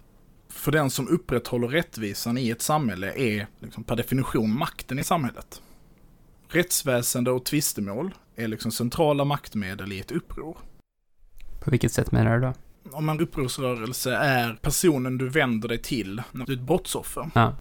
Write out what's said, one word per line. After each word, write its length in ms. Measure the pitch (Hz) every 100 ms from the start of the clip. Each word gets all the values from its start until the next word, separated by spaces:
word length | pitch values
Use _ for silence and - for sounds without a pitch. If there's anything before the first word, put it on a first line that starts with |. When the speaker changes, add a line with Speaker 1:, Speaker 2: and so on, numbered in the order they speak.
| _ - - - _
Speaker 1:
För 240 | - -
den 180 | 151 139
som 180 | - 127
upprätthåller 600 | 170 - 123 - 123 120
rättvisan 720 | 156 170 - 104 104 117 120
i 120 | 120
ett 120 | 113
samhälle 520 | - 151 127 90 95
är 340 | - 123 104 101 -
liksom 240 | 113 -
per 120 | - 117
definition 640 | - 131 131 135 110 113
makten 420 | 160 - - 254
i 40 |
samhället. 580 | - 185 120 - - - - - - - - - - - -
Rättsväsende 800 | 160 170 - 143 120 120 131 123
och 140 | 127 127
tvistemål 680 | 147 - - 98 104 185 - _ -
är 120 | 113
liksom 240 | 110 117
centrala 540 | - 120 - 156 143 143
maktmedel 680 | 143 - 107 95 98 98
i 80 | 98
ett 120 | -
uppror. 460 | 143 - - 156 - - - _ _ _ _ - - - -
Speaker 2:
På 80 | -
vilket 200 | 123 127
sätt 200 | - -
menar 240 | 123 113 117
du 60 |
då? 120 | 127 127 - - -
Speaker 1:
Om 180 | 151 156
en 100 | 156
upprorsrörelse 960 | 170 - 127 - 131 120 113 127 131 110
är 380 | 143 127 120
personen 640 | 113 156 - 160 139 127 127
du 120 | 131
vänder 380 | 151 135 110 113
dig 140 | 117
till 400 | - 135 95 104 -
när 140 | 131 131
du 80 |
är 40 | 131
ett 60 |
brottsoffer, 680 | 127 180 - - - - 151 -
Speaker 2:
Ja. 200 | 113 -